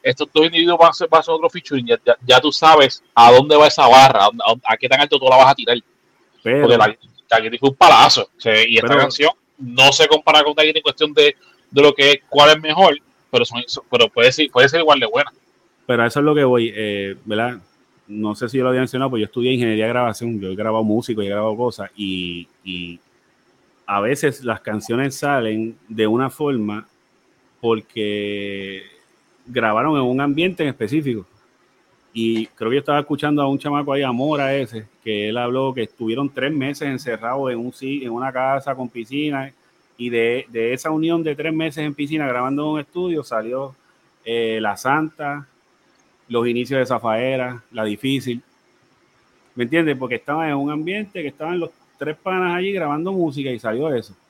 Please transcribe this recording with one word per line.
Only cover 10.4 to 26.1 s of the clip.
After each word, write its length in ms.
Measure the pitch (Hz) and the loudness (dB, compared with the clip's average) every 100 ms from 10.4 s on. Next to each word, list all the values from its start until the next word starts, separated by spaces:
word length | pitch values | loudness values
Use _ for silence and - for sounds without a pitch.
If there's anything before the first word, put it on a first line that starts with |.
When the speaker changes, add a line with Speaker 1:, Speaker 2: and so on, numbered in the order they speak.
Speaker 1:
con 100 | 143 | 2
Daquiti 260 | 151 156 156 | 0 0 0
en 40 | |
cuestión 300 | 151 - 151 | -4 -2 0
de, 220 | 147 147 - _ _ _ | 4 2 2 _ _ _
de 100 | 139 | 4
lo 120 | 147 | 4
que 180 | 143 139 | 6 2
es, 60 | 143 _ | 2 _
cuál 220 | 143 147 | 4 6
es 120 | 156 | 6
mejor, 360 | 156 156 190 147 _ _ _ | 0 4 4 2 _ _ _
pero 140 | 123 117 | -2 -2
son, 180 | 120 123 | -6 -10
son, 200 | - _ | -12 _
pero 200 | 120 113 | -2 -2
puede 220 | - 123 | 2 2
ser, 160 | 127 147 | 2 -2
puede 160 | 123 135 | 2 2
ser 140 | 160 | 2
igual 180 | 156 143 | 2 2
de 60 | 113 | 0
buena. 260 | 120 143 _ _ _ _ _ - | -2 -4 _ _ _ _ _ -4
Speaker 2:
Pero 180 | 117 | 0
a 40 | 117 | 0
eso 120 | 143 | 0
es 60 | 147 | 0
lo 100 | 151 | 2
que 80 | |
voy, 300 | 131 123 113 101 | 2 2 -2 -4
eh, 400 | 107 101 98 95 | -6 -6 -8 -10
¿verdad? 360 | 107 107 120 120 _ _ _ _ _ | -6 -4 -4 -8 _ _ _ _ _
No 280 | 104 107 107 | -8 -8 -6
sé 140 | 120 | -6
si 80 | 131 | -4
yo 60 | |
lo 60 | 127 | -2
había 120 | 127 | -2
mencionado, 300 | 127 127 135 | -4 -4 -4
pues 100 | 120 | -4
yo 40 | 104 | -6
estudié 280 | 127 123 | -4 -2
ingeniería 320 | 131 117 107 110 | -2 -2 -2 -2
de 80 | |
grabación, 460 | 123 120 104 117 110 | -2 -4 -6 -10 -8
yo 80 | 95 | -10
he 60 | 95 | -6
grabado 280 | 107 110 | -4 -2
músicos, 400 | 110 107 123 107 | 0 -2 -4 -6
he 60 | 98 | -4
grabado 260 | 101 110 110 | -4 -6 -4
cosas, 360 | 123 - 98 - | -6 -8 -16 -10
y, 520 | 98 92 90 87 85 _ 95 | -8 -8 -8 -12 -16 _ -14
y 340 | 90 87 85 _ _ _ _ _ _ _ _ - | -14 -14 -18 _ _ _ _ _ _ _ _ -6
a 160 | 101 | -4
veces 420 | 107 139 147 135 | -4 -4 -4 -6
las 160 | 123 110 | -8 -8
canciones 560 | - 104 - 120 139 131 | -8 -10 -6 -4 -4 -6
salen 640 | 143 139 110 110 113 113 _ | -4 -2 -2 -6 -8 -12 _
de 200 | 113 | -4
una 220 | 107 | -2